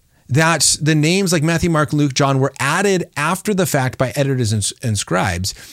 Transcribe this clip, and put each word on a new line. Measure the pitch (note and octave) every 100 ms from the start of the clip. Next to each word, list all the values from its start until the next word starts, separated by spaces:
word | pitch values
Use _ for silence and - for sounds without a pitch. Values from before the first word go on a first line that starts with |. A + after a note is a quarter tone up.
| _ _ -
that | B2 D#3+ E3 - -
the | D3+
names | D#3 C#3+ F3+ G3
like | E3+
Matthew, | D#3 E3 F3
Mark, | D#3+ D3
Luke, | D3+ D3
John | C3 C#3 C3+
were | C3+ -
added | C3 E3 G3+ F#3 - -
after | D3+ F#3 -
the | G3 F3+
fact | C#3+ B2+ -
by | B2+ B2
editors | C#3 C3 A#2
and, | A2 F#2+ -
and | A#2+ G#2
scribes, | - F3 C#3+ F2 F#2 - -